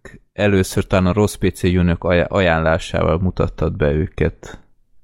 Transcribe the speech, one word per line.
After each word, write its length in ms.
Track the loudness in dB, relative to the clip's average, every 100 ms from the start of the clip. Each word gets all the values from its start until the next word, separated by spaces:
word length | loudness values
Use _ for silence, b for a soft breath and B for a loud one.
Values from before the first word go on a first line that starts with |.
| -20 -20 _
először 520 | -2 2 2 0 -2 -2
talán 180 | 0 2
a 80 |
Rossz 220 | 2 0 0
P 140 | -4
C 100 | 0
Juniorok 400 | 0 2 2 0
aj-, 220 | 0 0 2
ajánlásával 880 | 0 2 2 2 0 -2 -2 0 0
mutattad 560 | -2 -2 -4 -2 -4 0
be 140 | 0
őket. 680 | 0 -4 -2 -4 -4 -16 -20 -20 _ _ -20